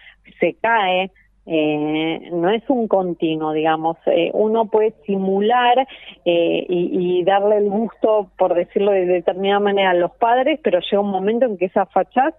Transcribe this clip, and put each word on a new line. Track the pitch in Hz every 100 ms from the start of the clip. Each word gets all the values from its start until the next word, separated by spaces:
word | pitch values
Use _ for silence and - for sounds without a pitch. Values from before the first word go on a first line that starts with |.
| - - - -
se | 170 -
cae. | 220 233 190 185 190 _ _ _ -
Eh, | 160 151 151 151 156 160 160 -
no | 175 175
es | 226 -
un | 254 220
continuo, | 190 180 165 165 156 156
digamos, | 156 160 160 160 165 -
eh, | 170 170
uno | - 214 226 214
puede | 220 220 220 -
simular, | 196 190 196 208 247 240 247 269 - - - 175
eh, | 170 170 170 -
y, | 180 175 190 180 180
y |
darle | 175 202 202 214
el | 202
gusto, | 202 226 - 220 214 196 -
por | 185 170
decirlo | 175 214 202
de | 196 180
determinada | 180 175 185 196 202
manera, | 202 196 190
a |
los | 175 170 -
padres, | 233 247 262 302
pero | 214 180
llega | - 202
un | 202
momento | 190 196 233 254
en | 190
que | 180
esa | 214 190
fachada | 196 185 - 285